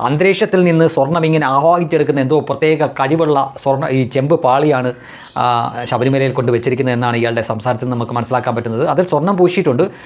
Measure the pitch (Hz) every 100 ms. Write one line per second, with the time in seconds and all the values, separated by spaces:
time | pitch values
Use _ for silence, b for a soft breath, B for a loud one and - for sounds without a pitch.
0 | 120 147 190 185 214 185 180 160 160 156
1 | 135 170 160 156 135 139 160 175 160 160
2 | 147 143 131 156 - 131 156 151 143 -
3 | 135 160 156 139 131 - 139 135 151 131
4 | 123 135 143 165 127 135 151 131 127 -
5 | B B B 131 123 120 117 113 120 120
6 | 131 135 135 131 123 120 131 127 127 120
7 | 120 117 117 117 110 110 123 123 123 120
8 | 117 120 113 123 127 120 113 113 160 147
9 | 180 147 180 185 175 196 156 123 190 B